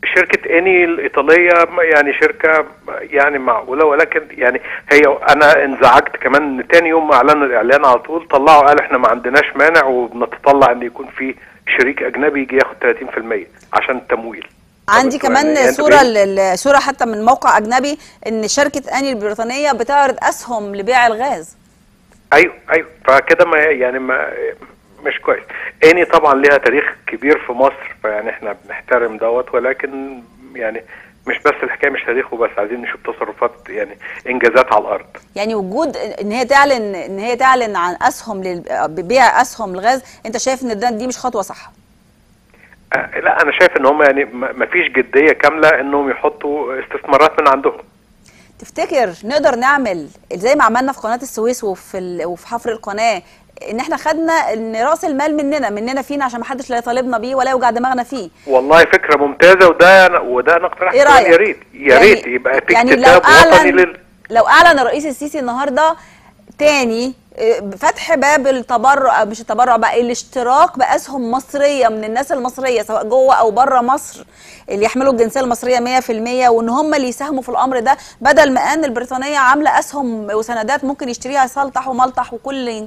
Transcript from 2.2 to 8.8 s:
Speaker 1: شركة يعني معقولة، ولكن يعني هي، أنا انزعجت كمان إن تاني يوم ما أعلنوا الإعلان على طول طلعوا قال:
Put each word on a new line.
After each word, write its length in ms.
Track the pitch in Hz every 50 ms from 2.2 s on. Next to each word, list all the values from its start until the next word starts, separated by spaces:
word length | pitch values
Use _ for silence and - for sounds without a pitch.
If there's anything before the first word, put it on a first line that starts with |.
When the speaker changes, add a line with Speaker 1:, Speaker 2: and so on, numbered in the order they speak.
Speaker 1:
شركة 440 | 160 156 151 - - 160 156 156 147 - - _ _ -
يعني 500 | 147 - - - 147 139 143 147 147 139
معقولة، 460 | 131 127 117 110 98 - 123 143 160
ولكن 380 | 151 139 147 165 156 - 165 151 -
يعني 300 | - - 131 123 127 - - - - - - -
هي، 120 | 147 147 147 139 139 - - -
أنا 360 | 147 147 151 147 139 139 143
انزعجت 520 | 139 131 120 131 127 120 143 147 - -
كمان 440 | - - 135 127 143 151 143 135 127
إن 80 | 120 -
تاني 200 | - 170 170 165
يوم 200 | 160 165 156 151
ما 60 | 147
أعلنوا 320 | 127 123 143 151 151 143
الإعلان 380 | 131 123 113 107 120 135 147 151
على 140 | 135 123 120
طول 300 | - - 156 165 165 _
طلعوا 340 | - 139 135 156 160 147 139 139
قال: 120 | 147 147